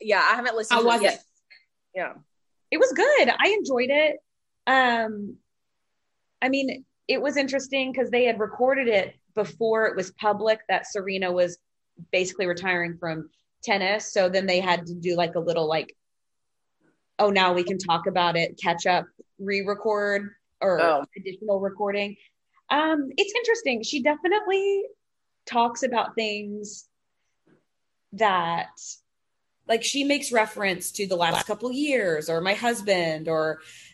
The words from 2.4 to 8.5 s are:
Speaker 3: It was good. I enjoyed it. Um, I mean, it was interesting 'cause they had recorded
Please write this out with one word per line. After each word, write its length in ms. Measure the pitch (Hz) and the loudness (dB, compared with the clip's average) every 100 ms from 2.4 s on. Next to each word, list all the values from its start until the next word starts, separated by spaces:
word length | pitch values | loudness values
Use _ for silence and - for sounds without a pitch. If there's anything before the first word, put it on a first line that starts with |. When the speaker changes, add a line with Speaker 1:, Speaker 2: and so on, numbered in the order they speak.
| _ _ - | _ _ -4
Speaker 3:
It 80 | 320 | 2
was 140 | 508 | 2
good. 340 | 302 508 571 240 | 4 4 4 4
I 200 | - 330 | 4 2
enjoyed 420 | 415 277 247 262 | 2 0 -2 2
it. 300 | 294 302 302 _ _ _ _ - | 2 2 0 _ _ _ _ 2
Um, 720 | 262 254 233 220 214 202 - _ _ _ _ _ _ _ _ _ - | 4 4 2 -2 -6 -12 -14 _ _ _ _ _ _ _ _ _ -4
I 80 | 262 | -2
mean, 380 | 269 262 269 - _ - | 0 -2 -6 -14 _ -2
it 140 | 220 | 0
was 160 | 277 277 | 0 0
interesting 540 | 269 269 269 277 262 | -2 -2 -4 -4 -2
'cause 160 | 254 240 | -2 0
they 140 | 240 | 2
had 140 | 247 208 | 2 2
recorded 480 | 208 | -4